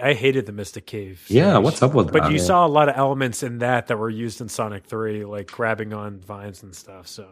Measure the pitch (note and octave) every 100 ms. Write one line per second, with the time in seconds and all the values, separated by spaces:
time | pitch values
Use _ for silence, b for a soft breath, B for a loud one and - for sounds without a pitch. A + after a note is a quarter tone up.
0 | B2+ A#2 C3+ C3 G#2+ G#2 G2 G#2 - G#2+
1 | F#2+ F#2 - A2+ G3 B2+ - - C3 C#3+
2 | F2 D#3 D3+ D#3 F3 F3+ E3 D3 C#3+ C3+
3 | C#3 C3+ C3 - B2+ A#2+ B2 B2 - A2
4 | A2+ A2 A#2 - A2+ - A2 G2+ - A2
5 | A2 G#2+ G2+ G#2 F#2+ - A2+ A2 G#2+ G#2+
6 | G#2 G2 F#2 G2+ G2+ F#2 G2+ F2+ - F#2
7 | F2+ - G2